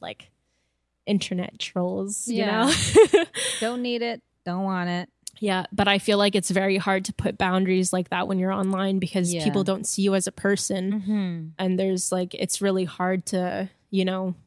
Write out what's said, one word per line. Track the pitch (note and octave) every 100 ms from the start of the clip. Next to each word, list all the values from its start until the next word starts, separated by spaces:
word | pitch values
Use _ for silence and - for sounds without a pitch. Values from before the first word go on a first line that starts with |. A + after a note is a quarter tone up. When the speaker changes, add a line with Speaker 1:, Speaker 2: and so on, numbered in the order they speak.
Speaker 1:
like, | F2 G#2 - _ _ _ _ _ _ _ -
internet | G3+ - F3+ F3+ -
trolls, | - F#3+ F3+ F#3+ G3 G#3+ -
you | A3+
Speaker 2:
Yeah. | A3 G#3+ C4+ D#4+ - - A4
Speaker 1:
know?" | - E4 -
<laughs> | B4+ -
Speaker 2:
Don't | A3 B3
need | B3 A#3+
it. | A#3 A#3 _ _ -
Don't | F3+
want | G3 F#3 F3
it. | F3 F3+ _ - -
Speaker 1:
Yeah, | G#3 F#3 -
but | G3 G3+
I | G3
feel | - G3+
like | G#3 G3
it's | -
very | F#3+ G3 F#3+
hard | G3 F#3+ F#3+
to |
put | - - -
boundaries | F#3+ F#3 F#3+ F#3 F#3
like | F#3 F3+
that | F#3 F#3+
when | F#3+
you're | F#3
online | F#3+ F#3+ F#3+ G3 F#3+
because | F3+ G3 F3
Speaker 2:
Yeah. | F3
Speaker 1:
people | D#3 G3
don't | F#3+ F#3+ F#3+
see | -
you | G3 F#3+
as | F#3
a |
person. | - G3 G3 - G3 F#3 G#3+
Speaker 2:
Mm-hmm. | F#3+ G#3+ F#3+ E3+ D#3+ D#3+
Speaker 1:
And | F#3 F#3
there's, | F#3+ F#3 -
like, | F#3 F3+
it's | - F#3+ -
really | G3 F#3+ F#3
hard | - F#3 F#3+ -
to, | F#3+ F3+ - F#3+ _ -
you | F#3+ F#3
know | F#3 F#3 F3